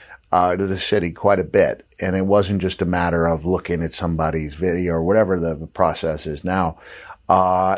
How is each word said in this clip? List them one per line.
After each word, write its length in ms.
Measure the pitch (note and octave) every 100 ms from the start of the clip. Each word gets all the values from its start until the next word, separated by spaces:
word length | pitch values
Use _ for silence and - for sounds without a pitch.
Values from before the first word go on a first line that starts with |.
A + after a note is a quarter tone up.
| - - _
uh, 240 | F2+ F2+ F2+
to 120 | G2
the 100 | F#2+
city 340 | - G#2 F2
quite 280 | E2 G2+ G2
a 40 |
bit. 420 | E2 G2+ F2 - - -
And 160 | F#2+ F#2
it 100 | F#2+
wasn't 360 | G2+ F#2+ G2+
just 200 | F#2 -
a 40 | F2+
matter 400 | F2 F2 E2+ E2
of 200 | E2 D#2+
looking 360 | F2+ - E2+
at 100 | E2
somebody's 600 | - F2 E2 D#2+ D#2+ D2+
video 400 | D2 F2+ F2 F2+
or 100 | E2
whatever 360 | E2 G#2+ G2+ F#2
the, 160 | E2 D2+
the 120 | D#2+
process 580 | - F2+ D#2+ E2 D#2 D#2+
is 160 | D2
now. 340 | F2+ F#2 E2+ D#2 - - - - -
Uh, 500 | F#2 F#2 F#2 F#2